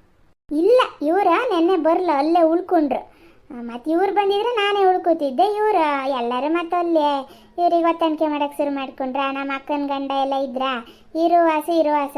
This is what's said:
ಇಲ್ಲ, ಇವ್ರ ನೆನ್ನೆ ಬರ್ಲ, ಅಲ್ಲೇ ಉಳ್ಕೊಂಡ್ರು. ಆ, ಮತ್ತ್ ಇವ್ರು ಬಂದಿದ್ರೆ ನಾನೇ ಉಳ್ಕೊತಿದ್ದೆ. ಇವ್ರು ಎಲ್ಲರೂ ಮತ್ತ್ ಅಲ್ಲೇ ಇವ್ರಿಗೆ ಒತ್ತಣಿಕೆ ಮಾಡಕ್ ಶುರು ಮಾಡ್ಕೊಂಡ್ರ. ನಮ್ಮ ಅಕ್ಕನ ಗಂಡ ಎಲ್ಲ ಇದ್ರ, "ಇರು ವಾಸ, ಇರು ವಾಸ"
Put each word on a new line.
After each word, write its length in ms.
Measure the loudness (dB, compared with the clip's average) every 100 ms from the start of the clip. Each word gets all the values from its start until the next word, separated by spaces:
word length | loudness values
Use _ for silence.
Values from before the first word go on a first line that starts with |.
| _ _ _ _ -6
ಇಲ್ಲ, 280 | 0 4 4 2 -2
ಇವ್ರ 260 | -2 2 2 2 0
ನೆನ್ನೆ 240 | 0 2 2
ಬರ್ಲ, 340 | 2 0 0
ಅಲ್ಲೇ 280 | 0 2 2
ಉಳ್ಕೊಂಡ್ರು. 760 | 2 2 0 0 0 -4 -8 _ -20 -20 -18
ಆ, 40 |
ಮತ್ತ್ 340 | -14 -12 -10 -2
ಇವ್ರು 260 | 0 0
ಬಂದಿದ್ರೆ 420 | 0 0 0 -2 0
ನಾನೇ 280 | 0 2
ಉಳ್ಕೊತಿದ್ದೆ. 580 | 2 2 0 0 -2 0
ಇವ್ರು 640 | 0 2 0 2 0 0 -2 -2
ಎಲ್ಲರೂ 340 | -2 -2 -2
ಮತ್ತ್ 220 | -2 -2
ಅಲ್ಲೇ 540 | -2 0 0 2 -2 -6 -18 -14 -2
ಇವ್ರಿಗೆ 260 | 2 2
ಒತ್ತಣಿಕೆ 420 | 0 0 -2 0 -2
ಮಾಡಕ್ 300 | -2 -4 -2
ಶುರು 180 | -4
ಮಾಡ್ಕೊಂಡ್ರ. 460 | -4 -8 -8 -6 -4 -4
ನಮ್ಮ 220 | -4 -6
ಅಕ್ಕನ 320 | -6 -4 -4 -4
ಗಂಡ 240 | -4 -4 -2
ಎಲ್ಲ 120 | -2
ಇದ್ರ, 280 | -2 -4 -4 -4 -4 -8 -20 -8 0
"ಇರು 200 | 4 4
ವಾಸ, 240 | 4 2 0
ಇರು 240 | 2 2
ವಾಸ" 240 | 2 0